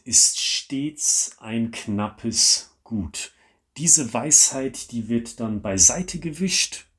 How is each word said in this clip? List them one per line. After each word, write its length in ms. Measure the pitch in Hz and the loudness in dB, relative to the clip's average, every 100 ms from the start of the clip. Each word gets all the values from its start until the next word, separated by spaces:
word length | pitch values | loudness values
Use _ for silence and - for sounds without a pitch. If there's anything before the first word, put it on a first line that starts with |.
ist 360 | - 117 - - | 0 4 4 2
stets 960 | - - - 135 147 151 - - - - | -2 -4 -4 -6 -6 -4 -2 0 -2 -8
ein 320 | 110 113 113 | -6 -4 -2
knappes 1040 | - - 101 104 - 117 - - - - _ | -6 -4 -4 -4 -6 -4 0 2 2 -4 _
Gut. 500 | - 110 82 - - _ _ _ _ - | -8 -6 -6 -8 -12 _ _ _ _ -2
Diese 360 | 165 160 120 | 4 4 2
Weisheit, 800 | 117 143 151 - 135 135 - - | -2 2 4 4 0 -6 -8 -8
die 180 | 120 107 | -8 -2
wird 300 | 117 117 - | -2 -2 -6
dann 240 | 113 104 | -6 -4
beiseite 560 | 104 95 - 147 185 170 | -2 4 6 6 -2 -6
gewischt. 680 | 160 151 185 - - - - | -8 -4 0 0 0 -6 -16